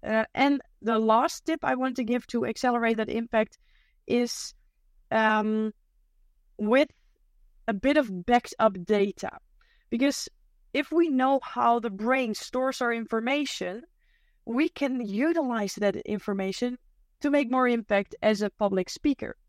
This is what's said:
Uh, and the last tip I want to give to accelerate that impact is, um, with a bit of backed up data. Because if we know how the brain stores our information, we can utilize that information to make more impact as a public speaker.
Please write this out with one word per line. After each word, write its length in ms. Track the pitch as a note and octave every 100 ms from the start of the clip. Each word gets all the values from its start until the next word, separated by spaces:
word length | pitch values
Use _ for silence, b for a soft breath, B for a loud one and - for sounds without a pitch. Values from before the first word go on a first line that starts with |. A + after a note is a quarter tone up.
Uh, 220 | - A3 A3
and 280 | - C#4 C#4+ - _
the 160 | G#3+ A3+
last 480 | A3 A3 D4+ - -
tip 140 | D#4+
I 120 | - B3+
want 200 | C4 A#3+
to 60 |
give 220 | A3+ B3 -
to 180 | A#3+ A#3
accelerate 520 | A3 B3+ A#3+ A3+ A3+
that 120 | A3
impact 500 | A3+ A#3 A3+ A3 _ _ _ _ _ -
is, 480 | A#3+ A#3+ - - - _ _ _ _ _
um, 640 | A3 A3 G#3+ G#3+ G#3+ A3 - _ _ _ _ _ _ _ _
with 320 | G#3 B3 D4 _ _ _ _ _ _ _ -
a 60 |
bit 240 | G3 C4 D4+
of 280 | B3+ F#3 F3
backed 300 | A#3+ - -
up 260 | A3 F#3
data. 540 | F3 G#3 G3+ F#3 - - _ _ _ _ _
Because 380 | A#3 C#4 C#4 - _ _ _ _
if 180 | - D4
we 180 | D#4 E4
know 300 | C4 C4 C4+
how 360 | - - A#3 A#3+
the 100 | A#3
brain 440 | F#3+ A3 C4 B3
stores 480 | G#3+ - B3+ C4 C4
our 120 | A#3+
information, 920 | A#3 A3 A3+ A3+ C#4+ C#4 - F#3 G3 E4 _ _ _ _ _ -
we 240 | A#3 E4
can 360 | - C#4 C4 A3+
utilize 680 | G3+ D4 E4+ C4+ A#3 G3+ -
that 200 | G#3 G3
information 800 | - G#3 - G3 F#3+ F#3+ B3 B3 _ _ _ _
to 100 | C#4+
make 220 | C#4+ B3+
more 160 | C4 B3+
impact 480 | A#3+ - G3+ G3+ -
as 200 | G#3+ G#3
a 80 | G#3
public 400 | _ G#3 F#3+ F3+
speaker. 460 | - D4 C#4 - -